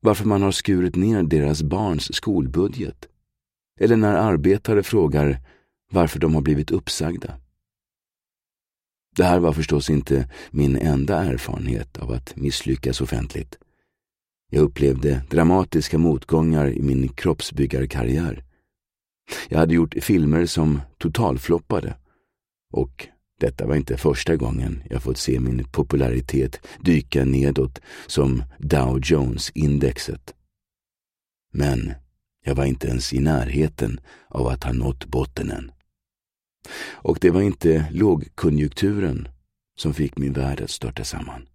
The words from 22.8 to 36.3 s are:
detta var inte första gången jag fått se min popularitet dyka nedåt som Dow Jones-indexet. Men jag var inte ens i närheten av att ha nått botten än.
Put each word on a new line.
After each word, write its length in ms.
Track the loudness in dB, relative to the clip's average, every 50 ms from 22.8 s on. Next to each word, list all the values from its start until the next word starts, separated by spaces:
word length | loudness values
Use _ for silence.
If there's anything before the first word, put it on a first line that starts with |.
| -4 -4 -6 _ -20 -20 _ _ _ _ _ _
detta 280 | -2 -2 -2 -4 -4 0
var 80 | 0
inte 220 | 0 0 -2 -4 0
första 380 | 0 0 0 0 0 0 0
gången 480 | 0 0 -2 -2 -4 -4 -4 -6 -8 -10 -8
jag 140 | -8 -6 -4
fått 140 | -4 -6 -4
se 220 | -2 -2 0 0
min 240 | 0 -2 -2 -4 -4
popularitet 1040 | -6 -4 -4 -2 0 0 0 0 0 0 -2 -4 -2 -2 0 0 -2 -4 -10 _ -18 -20 -4
dyka 440 | 0 2 2 2 2 0 -2 0 2
nedåt 560 | 2 2 2 2 2 2 0 -2 -2 -4 -10 _ -20 -20 -20 -16 -6
som 360 | 0 0 2 2 2 0 -4 -6 -10 -10
Dow 400 | -2 0 2 2 2 2 0 -2 2
Jones-indexet. 1300 | 2 2 2 2 0 -2 -4 -6 -8 -4 0 2 2 2 2 2 0 -2 -2 -8 -10 -10 -10 _ -20 -20 _ _ _ _ _ _ _ _ _ _ _ _ _ _ _ _ _ _ _ _ _ _ _ _
Men 400 | -2 0 0 0 -2 -2 -6 -8 -10 -14 _ _ _ _ _ _ _ _
jag 120 | -4 -2
var 100 | 0 0
inte 220 | 0 -2 -2 -2 -2
ens 260 | -2 -2 -4 -2 -2
i 60 | 0
närheten 800 | 2 2 2 2 0 -2 0 0 0 0 -2 -4 -4 -4 -4 -6 -12 -18 -20 -20 _ _
av 200 | -6 -4 -2 -2
att 160 | -2 -4 -4
ha 100 | -4 -2
nått 320 | -2 -2 -2 -4 -6 -10
botten 460 | -6 -4 -4 -4 -4 -6 -8 -8 -6
än. 200 | -6 -8 -10 -14 -18 _ _ _ _ _ _ _ _ _ _ _